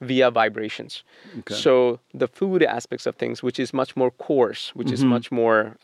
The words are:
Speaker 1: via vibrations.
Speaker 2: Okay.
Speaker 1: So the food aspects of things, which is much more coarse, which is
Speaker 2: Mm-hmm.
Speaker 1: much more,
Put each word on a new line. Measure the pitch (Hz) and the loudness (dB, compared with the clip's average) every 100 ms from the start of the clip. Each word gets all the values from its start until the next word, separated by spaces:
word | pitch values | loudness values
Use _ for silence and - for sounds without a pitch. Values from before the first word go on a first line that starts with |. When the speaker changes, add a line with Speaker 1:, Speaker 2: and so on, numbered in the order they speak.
Speaker 1:
via | 127 131 127 | -2 2 4
vibrations. | 117 110 110 107 - 107 - - _ - - | 4 0 -2 -8 -10 -14 -16 -20 _ -20 -16
Speaker 2:
Okay. | - | -10
Speaker 1:
So | 107 151 127 123 120 _ | -2 4 6 4 0 _
the | 131 131 | -6 -6
food | - 196 185 | -2 0 2
aspects | 147 117 - 127 - | 2 0 -6 -8 -6
of | |
things, | - 120 117 | -6 -6 -6
which | 127 123 | -6 -4
is | 127 | -4
much | 131 131 - | -2 -4 0
more | 127 | -2
coarse, | - - 143 113 - - | -2 -2 2 2 0 -12
which | - 120 | -8 -4
is | 127 | 0
Speaker 2:
Mm-hmm. | 131 | 2
Speaker 1:
much | 120 117 | 2 0
more, | 123 117 110 110 110 | 0 2 4 2 -4